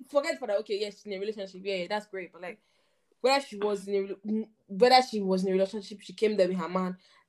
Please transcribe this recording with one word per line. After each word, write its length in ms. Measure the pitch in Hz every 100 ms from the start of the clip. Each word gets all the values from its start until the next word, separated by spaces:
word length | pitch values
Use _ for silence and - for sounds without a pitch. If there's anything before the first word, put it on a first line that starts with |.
| -
forget 280 | 285 311 277
for 80 | 240
that. 120 | 202
Okay, 200 | 220 202
yes, 160 | 208 196
she's 100 | 208
in 80 |
a 60 | 190
relationship. 420 | 202 214 190 185
Yeah, 120 | 190 190
yeah, 120 | 175
that's 180 | 208 208
great. 240 | 190 175
But, 80 | 170
like, 180 | 180 - _ _ _ _ _ _
whether 220 | 254 277 277
she 120 | 202
was 300 | 208 202 196
in 80 | 202
a 40 | 196 190 208
rela-, 200 | 214 220 _ -
whether 340 | 190 247 254
she 200 | 254 214
was 220 | 190 185
in 60 | 190
a 40 |
relationship, 480 | 190 190 220 190 208
she 120 | -
came 220 | 185 214 208
there 120 | 180
with 100 | 185
her 100 | 165
man, 280 | 185 185 185 _ _